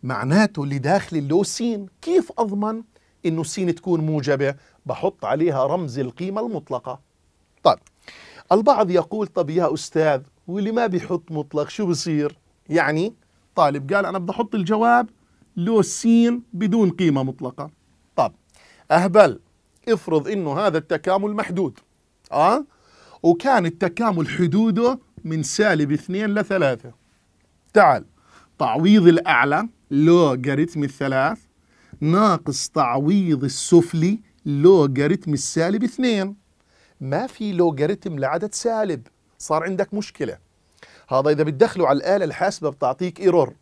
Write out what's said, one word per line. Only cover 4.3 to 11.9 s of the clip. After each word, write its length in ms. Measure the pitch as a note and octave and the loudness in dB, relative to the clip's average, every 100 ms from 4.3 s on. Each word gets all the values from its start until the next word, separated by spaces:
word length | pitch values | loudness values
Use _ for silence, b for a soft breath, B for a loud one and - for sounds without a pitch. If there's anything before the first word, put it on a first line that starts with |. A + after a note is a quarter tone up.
| C#3 C#3 C#3 b b - | 0 0 -4 b b -10
بحط 380 | A#2+ F#3 - | -4 -4 -4
عليها 400 | G#2 C3+ E3+ C#3 | -4 -2 0 0
رمز 340 | C3+ F3 D#3+ A#2+ | -2 -2 -6 -6
القيمة 420 | B2+ - F3+ G3 | -8 -8 -8 -6
المطلقة. 600 | A#3+ G3 D3 B2+ B2+ B2+ _ _ _ _ _ _ | -6 -8 -8 -10 -10 -14 _ _ _ _ _ _
طيب، 160 | - - _ _ B B B B B | 0 0 _ _ B B B B B
البعض 380 | F#3 A3 A#3+ G#3 | 0 2 2 2
يقول: 360 | F3+ D#3+ G#3+ G#3 | 0 -2 -6 -6
"طب 240 | - D3+ | -6 -4
يا 240 | D#3+ E3 | -2 -2
أستاذ، 460 | D3+ - D#3+ D#3 C#3 C#3+ _ - | -4 -6 -2 0 0 -6 _ -12
واللي 260 | F#3 G3+ | -6 -4
ما 140 | A3+ A#3 | -2 -2
بيحط 440 | F#3 - F3+ - | -4 -6 -8 -6
مطلق 380 | D#3 C#3+ D3+ D3 | -10 -6 -6 -6
شو 180 | - | -6
بصير؟" 520 | G3+ | -4